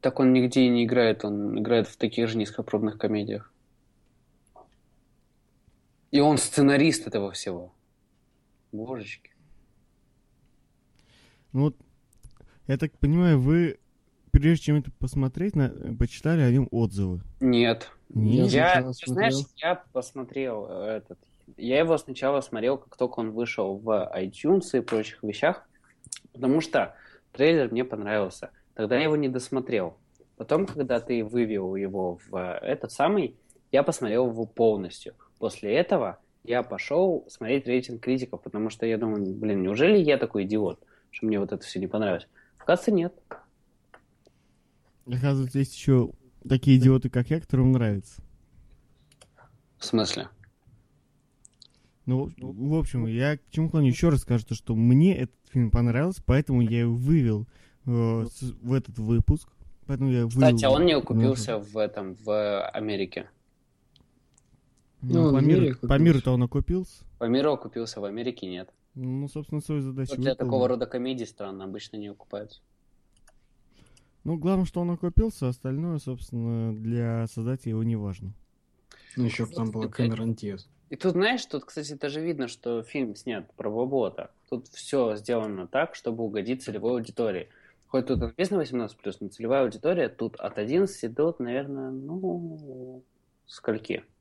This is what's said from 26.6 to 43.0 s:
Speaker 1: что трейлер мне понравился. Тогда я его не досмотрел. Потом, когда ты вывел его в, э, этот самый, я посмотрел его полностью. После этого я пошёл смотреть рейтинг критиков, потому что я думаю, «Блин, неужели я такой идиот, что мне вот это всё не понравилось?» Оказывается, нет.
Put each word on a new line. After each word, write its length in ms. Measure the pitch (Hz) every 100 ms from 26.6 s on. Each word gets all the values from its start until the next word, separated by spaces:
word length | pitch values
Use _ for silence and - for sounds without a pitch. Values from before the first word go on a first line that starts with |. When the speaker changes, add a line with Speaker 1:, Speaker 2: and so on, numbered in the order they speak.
Speaker 1:
что 340 | 156 139 98 - - - _
трейлер 380 | - 147 165 123
мне 120 | 113
понравился. 680 | 127 107 104 107 95 - - _ _
Тогда 220 | - 107 123
я 80 |
его 120 | 156 151
не 120 | 139
досмотрел. 680 | 127 - 131 127 117 90 - _ _ _ _
Потом, 300 | 117 156 190
когда 340 | 151 131 120
ты 240 | - 120
вывел 520 | 107 120 113 104 92 98
его 420 | 98 95 92 87 -
в, 80 | 95
э, 220 | 90 -
этот 280 | - 147 -
самый, 440 | - 147 208 139 - _ _ _
я 100 | 135
посмотрел 440 | 143 160 117 113 127
его 180 | 113 110
полностью. 680 | - 113 104 92 - - - _ _
После 340 | 110 - 104
этого 440 | 127 175 185 104 85 _ _
я 180 | - 120
пошёл 600 | 120 110 - 151 190 160 -
смотреть 380 | - 110 139 127
рейтинг 340 | 127 127 117
критиков, 400 | - 131 127 -
потому 280 | - 107 110
что 160 | - 113
я 100 | 110
думаю, 260 | 113 107 95
«Блин, 280 | 101 107 98
неужели 360 | 92 107 165 208
я 200 | 151 135
такой 260 | 117 107
идиот, 360 | 95 107 98 78 _ _ _
что 160 | - 113
мне 120 | 104
вот 140 | 98
это 120 | 98
всё 140 | - 92
не 60 | 95
понравилось?» 400 | 107 104 87 - _ _ _
Оказывается, 340 | - 180 -
нет. 220 | 202